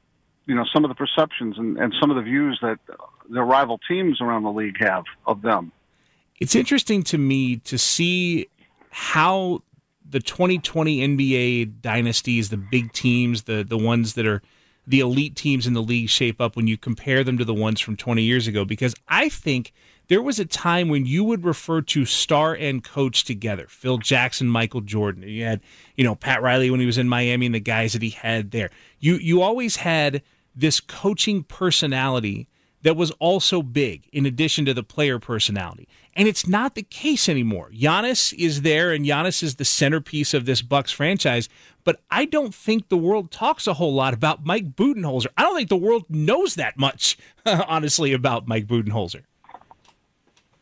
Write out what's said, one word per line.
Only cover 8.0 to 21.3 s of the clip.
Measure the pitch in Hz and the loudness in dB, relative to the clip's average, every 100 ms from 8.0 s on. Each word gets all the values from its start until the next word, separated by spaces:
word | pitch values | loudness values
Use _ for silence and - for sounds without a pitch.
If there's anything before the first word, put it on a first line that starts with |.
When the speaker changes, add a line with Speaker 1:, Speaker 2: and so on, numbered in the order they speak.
| 170 180 175 165 - _ _ _ _ | 2 2 0 -2 -4 _ _ _ _
Speaker 2:
how | - - 156 170 190 185 170 - _ _ _ 147 | -10 -2 2 4 2 0 -4 -8 _ _ _ -6
the | 139 | -6
twenty | - - 180 185 | -4 0 2 2
twenty | - 165 156 143 | -2 -2 0 0
N | 139 139 | 0 2
B | 135 127 | 2 2
A | 123 120 110 | 2 0 -2
dynasties, | 110 117 117 117 113 - 117 104 | -6 -4 0 0 -2 0 0 0
the | 107 | -4
big | 98 127 117 | -2 -2 -2
teams, | - 127 120 120 113 | -2 0 2 0 -2
the, | - 107 | -4 -4
the | 101 117 | -2 -2
ones | 113 120 113 | 2 2 0
that | 120 110 | 0 0
are | 101 - _ _ _ - | 0 -4 _ _ _ 0
the | 135 | 2
elite | 127 131 147 143 | 4 2 0 -2
teams | 147 131 120 | 0 0 0
in | |
the | 120 | 0
league | 113 120 113 | 0 0 0
shape | - 123 110 | 0 0 0
up | 120 120 | -2 0
when | 113 | 0
you | 110 | 0
compare | 117 113 143 131 | -4 -4 0 0
them | 127 123 | 2 0
to | |
the | 117 | 0
ones | 107 110 110 | 0 0 -2
from | - 104 | -4 -6
twenty | 123 113 | 0 2
years | 113 127 113 | 2 2 0
ago, | 104 | 0
because | 98 110 127 - - | -2 -2 -2 -4 -2
I | 175 302 | 0 0
think | - 160 127 117 _ _ _ - | -2 -2 -2 -4 _ _ _ 0
there | 190 | 2
was | 262 214 | 2 -2
a | 170 | -4
time | - 175 175 170 | -2 0 2 2
when | 147 127 | 2 2
you | 160 | 2
would | 214 | 2